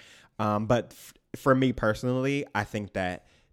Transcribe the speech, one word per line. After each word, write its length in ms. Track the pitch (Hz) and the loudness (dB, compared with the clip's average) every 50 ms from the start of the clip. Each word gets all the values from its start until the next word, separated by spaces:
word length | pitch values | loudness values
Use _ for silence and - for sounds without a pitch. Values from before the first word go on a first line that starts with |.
| - - - - - - _ - | -20 -20 -20 -20 -20 -14 _ -2
Um, 260 | 107 107 104 104 110 | 0 0 0 0 2
but 200 | 107 123 117 - - | 2 2 2 0 -4
f-, 220 | - - - - - _ _ _ - | -10 -20 -20 -20 -20 _ _ _ -10
for 160 | - - 139 131 | -2 2 4 4
me 160 | 131 135 127 123 | 4 4 2 0
personally, 720 | - - 110 110 - 127 123 127 127 131 139 139 143 - - - | 0 0 0 0 0 0 -2 -2 0 0 0 -2 -2 -4 -4 -4
I 80 | 104 104 | -4 -4
think 280 | - - 107 104 98 - | -4 -6 -8 -8 -6 -6
that 320 | 101 92 90 90 - _ _ _ _ _ _ | -4 -4 -4 -4 -8 _ _ _ _ _ _